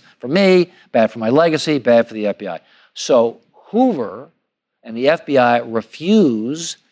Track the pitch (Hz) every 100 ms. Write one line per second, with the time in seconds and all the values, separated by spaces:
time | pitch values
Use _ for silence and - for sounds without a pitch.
0 | _ _ 123 175 190 185 175 _ _ 120
1 | 110 117 110 135 170 156 - 147 120 117
2 | 117 110 104 - 98 82 _ _ _ -
3 | - 131 113 113 _ _ _ 214 262 170
4 | 101 101 143 _ _ _ _ _ 120 113
5 | 131 165 - 135 123 120 117 113 107 -
6 | 165 220 160 110 113 156 165 - _